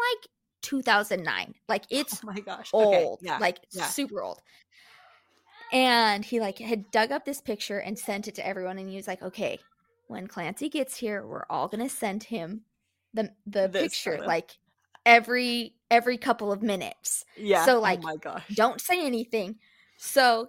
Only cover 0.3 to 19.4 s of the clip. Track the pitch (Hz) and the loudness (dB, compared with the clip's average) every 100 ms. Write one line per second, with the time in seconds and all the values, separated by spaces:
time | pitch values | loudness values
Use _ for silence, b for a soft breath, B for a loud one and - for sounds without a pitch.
0.3 | _ _ _ - 277 247 208 214 185 160 | _ _ _ -6 -2 2 2 2 -2 -2
1.3 | 95 92 - - 208 - 269 294 214 220 | -4 -6 -12 -4 -4 0 -4 -2 -8 -8
2.3 | 196 202 185 220 220 214 190 160 98 180 | -10 -10 -12 -2 4 6 6 4 -2 -6
3.3 | 143 196 185 _ 185 156 - 277 202 92 | 0 0 -2 _ -8 -4 -4 -4 -6 -8
4.3 | - b b b b b b b b b | -10 b b b b b b b b b
5.3 | _ _ - 480 262 254 233 220 202 208 | _ _ -20 -2 2 4 6 4 2 -2
6.3 | 240 208 190 226 226 196 226 220 277 - | -2 -2 -6 -4 -4 0 2 2 0 -4
7.3 | 277 - 208 - 202 - 208 - 202 214 | -8 -6 -6 -4 -6 -6 -8 -6 -6 -8
8.3 | 196 - 196 180 190 190 190 196 190 185 | -8 -6 -6 -6 -8 -10 -10 -10 -8 -10
9.3 | 220 170 - _ _ _ _ _ 226 190 | -4 -4 -6 _ _ _ _ _ -14 -12
10.3 | - 165 202 302 302 262 - 226 202 110 | -8 -8 -6 -6 -4 -4 -6 -6 -6 -8
11.3 | - - 156 135 214 262 - 214 196 - | -12 -6 -4 -4 -4 -6 -4 -4 -6 -6
12.3 | 226 165 214 _ _ _ _ _ 220 214 | -8 -8 -10 _ _ _ _ _ -6 -6
13.3 | _ - 202 190 185 339 - - 156 151 | _ -4 0 2 2 -2 -2 -4 -4 0
14.3 | 165 - - _ _ _ _ - 233 226 | -2 -2 -20 _ _ _ _ 8 8 8
15.3 | 247 247 240 226 _ _ 233 233 247 277 | 0 0 -2 -4 _ _ 4 4 -2 0
16.3 | 233 208 202 208 190 117 - - - - | 0 0 -2 0 -2 -4 -8 -6 -6 -6
17.3 | - 208 185 208 240 208 180 165 156 156 | -8 4 6 8 6 4 0 -2 -8 -8
18.3 | - - 208 233 233 - 359 302 233 233 | -10 -6 2 4 2 0 0 2 -2 -2
19.3 | 226 | -4